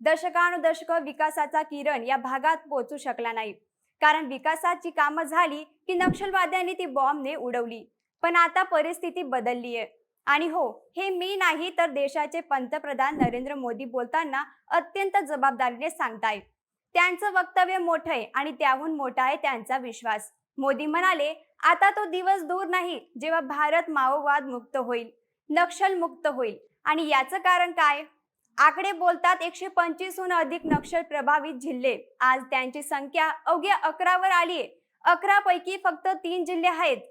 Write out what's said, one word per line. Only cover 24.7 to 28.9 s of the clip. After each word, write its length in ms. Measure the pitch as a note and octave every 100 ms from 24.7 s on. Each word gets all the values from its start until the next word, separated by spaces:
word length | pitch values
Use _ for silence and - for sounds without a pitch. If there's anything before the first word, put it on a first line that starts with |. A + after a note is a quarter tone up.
| C4+
होईल, 340 | A#3+ A#3+ A3+ _ _ _ -
नक्षल 440 | D#4+ F4 F4 G4
मुक्त 320 | F4+ E4+ - D4+
होईल." 320 | B3+ A3+ - _ _
आणि 240 | - D#4 D4+
याचं 300 | C4+ C4 F#4
कारण 320 | F4+ F4+ F4
काय? 340 | E4+ D4 C#4+ D#4 _ _ _ _ -
आकडे 340 | D4+ D#4+ G4